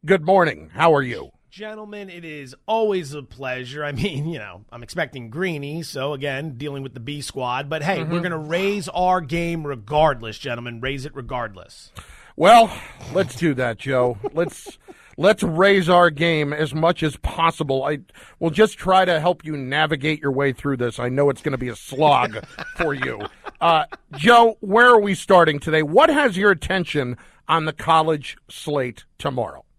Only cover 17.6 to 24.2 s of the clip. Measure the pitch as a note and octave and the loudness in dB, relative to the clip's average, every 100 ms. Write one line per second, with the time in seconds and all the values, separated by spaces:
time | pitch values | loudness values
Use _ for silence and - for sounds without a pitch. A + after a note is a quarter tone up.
17.6 | D3 C3+ C#3 D3+ - - - _ E3 D3+ | -4 -2 -2 -6 -10 -20 -20 _ -4 2
18.6 | G#3+ - F#3 F#3+ F#3 D#3+ E3 F3+ D3+ D3+ | 2 2 2 4 4 2 0 -2 -6 -8
19.6 | C3 C#3+ D#3 D3+ D3 D3+ C#3+ C3 C#3 B2 | -4 -2 0 0 -2 -2 -2 0 -2 -2
20.6 | C#3+ C3 B2 - B2 C3 C#3+ C3+ D3+ C3 | -4 -2 -4 -4 -4 2 2 0 -6 -6
21.6 | B2 G#2+ - C3+ D3+ C3+ A#2+ A2 - - | -8 -10 -12 0 4 4 2 -6 -14 -14
22.6 | D#3 - E3 C#3 C3 A2+ G#2 _ - _ | -14 -4 -4 -2 -6 -6 -12 _ -20 _
23.6 | E3+ D#3+ D3+ - _ C#3+ | 2 2 0 -10 _ -2